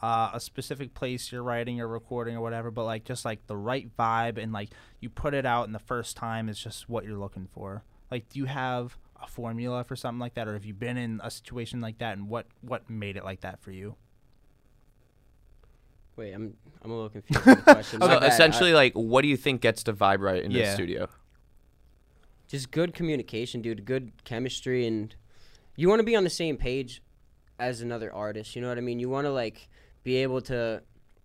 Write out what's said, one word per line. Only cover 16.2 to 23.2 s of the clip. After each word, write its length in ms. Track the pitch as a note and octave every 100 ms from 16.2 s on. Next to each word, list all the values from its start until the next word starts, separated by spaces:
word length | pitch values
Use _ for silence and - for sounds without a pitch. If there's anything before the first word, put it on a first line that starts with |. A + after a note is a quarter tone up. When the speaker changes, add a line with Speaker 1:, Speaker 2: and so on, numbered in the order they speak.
| G#2
Speaker 2:
I'm, 220 | G2 A2 - - -
I'm 100 | A2+
a 20 |
little 160 | A#2 G#2+
confused 360 | G#2 - C3+ B3
with 180 | - -
the 80 |
Speaker 1:
<laughs> 0 |
Speaker 2:
question. 280 | G#3+ - -
Speaker 3:
So 60 | F3+
Speaker 2:
My 120 | -
bad. 100 | -
Speaker 3:
essentially, 380 | - D#3+ A#2+ F3+
Speaker 2:
I 40 | D#3
Speaker 3:
like, 180 | B2+
what 280 | G#2+ A2+ B2+
do 60 | D3
you 100 | C3
think 240 | D3 B2+
gets 220 | A#2 A2
the 100 | A#2
vibe 260 | G2+ G2 G2
right 240 | G2 F#2
in 80 | G2
the 80 | B2
Speaker 1:
Yeah. 140 | G#2
Speaker 3:
studio? 340 | G2+ F2 - - - - - - - - _ - - _ - - - -
Speaker 2:
Just 240 | C#3+ B2+
good 220 | D#3 F3
communication, 680 | - E3+ C#3